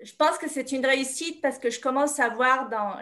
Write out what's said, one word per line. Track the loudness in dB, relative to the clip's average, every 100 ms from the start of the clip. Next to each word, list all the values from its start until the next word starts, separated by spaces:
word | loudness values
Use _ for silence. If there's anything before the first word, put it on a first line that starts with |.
je | -10 2
pense | 2 2
que | -4
c'est | -6 -4
une | 0 2
réussite | 2 0 -4 -6 -2
parce | -2 0
que | -4
je | -2
commence | 0 2 2 2
à | 0
voir | 2 2 2 0
dans, | -4 -4 -6